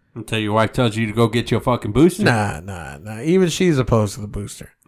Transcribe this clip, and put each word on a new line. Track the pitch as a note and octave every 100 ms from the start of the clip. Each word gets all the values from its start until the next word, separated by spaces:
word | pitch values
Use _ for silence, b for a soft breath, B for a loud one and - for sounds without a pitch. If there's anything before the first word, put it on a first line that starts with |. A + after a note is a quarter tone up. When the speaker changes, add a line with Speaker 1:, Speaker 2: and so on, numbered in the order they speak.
| _
Speaker 1:
Until | A#2+ G#2+ A2
your | G#2+
wife | G#2+ G#2+
tells | - B2 A2
you | A2
to |
go | G#2+ A2+
get | A#2 -
your | A2+
fucking | - A#2+ G#2+
booster? | G#2+ F3 F3+
Speaker 2:
Nah, | F#3+ A2+ G#2 D2+
nah, | F#2+ F#2 C#2+ C#2+
nah. | G2 A2
Even | D3 F#3 F3
she's | - F#3 C#3
opposed | A#2 A2+ G#2+
to | -
the | G2+
booster. | G2+ G#2 - - _